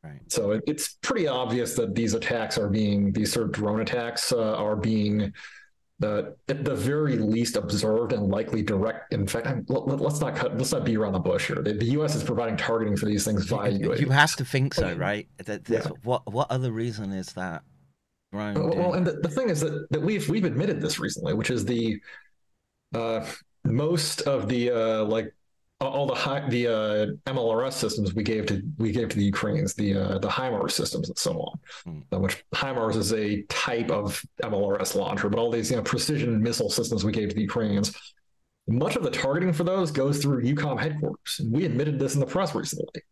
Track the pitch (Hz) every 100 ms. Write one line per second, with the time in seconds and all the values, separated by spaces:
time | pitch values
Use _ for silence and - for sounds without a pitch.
0 | 78 71 - - 101 107 - 151 - -
1 | - 240 156 127 123 120 113 - 107 98
2 | 113 113 - 117 110 - 101 104 104 101
3 | 101 98 107 - 110 - 104 107 113 123
4 | 117 120 - 123 110 110 104 104 110 110
5 | 104 104 101 - - - - _ _ _
6 | 107 104 - - - 143 147 131 113 147
7 | 151 117 107 110 117 104 - 104 110 110
8 | 117 120 98 98 113 113 101 101 107 -
9 | - - 98 117 127 123 - 131 - 135
10 | - 151 143 - 127 110 127 147 107 110
11 | 104 95 92 - - 120 104 104 117 143
12 | 151 135 110 117 117 107 - 113 110 98
13 | 107 104 107 107 95 107 101 98 - -
14 | 135 135 147 - 135 135 135 - 101 85
15 | 90 104 - - - 104 80 110 - 147
16 | 117 127 - 107 143 131 127 110 120 107
17 | 101 95 92 - 92 82 - _ _ _
18 | _ _ _ 202 - 190 165 165 180 180
19 | 175 - 170 262 254 156 151 - - 151
20 | 160 208 147 196 180 117 196 175 - -
21 | - - - 107 - 123 101 120 113 104
22 | - - - _ _ _ _ _ _ 120
23 | 113 113 - - - _ - 113 151 170
24 | - - - 139 104 123 120 117 110 110
25 | 107 113 110 - _ _ _ _ 135 135
26 | 139 - 143 139 127 120 120 110 107 107
27 | 107 - - 135 117 113 131 127 113 107
28 | 98 92 107 110 107 98 98 - 110 113
29 | 113 104 101 98 104 101 98 - 104 98
30 | 95 95 - - - 107 - - - -
31 | - - - - - - - - - 78
32 | - 95 95 - - - 139 127 110 110
33 | 98 110 104 104 - - - 120 110 110
34 | 101 98 - _ 113 101 101 101 95 -
35 | 98 101 104 107 117 117 107 123 107 120
36 | - 151 120 110 113 113 107 - 117 113
37 | 95 107 104 104 98 120 110 101 98 -
38 | - _ _ _ _ _ - 117 170 247
39 | 156 - 131 151 185 156 175 190 170 147
40 | 135 143 143 131 117 147 147 120 131 151
41 | - - - - 113 120 175 117 151 135
42 | 135 143 135 185 185 151 - - - -
43 | -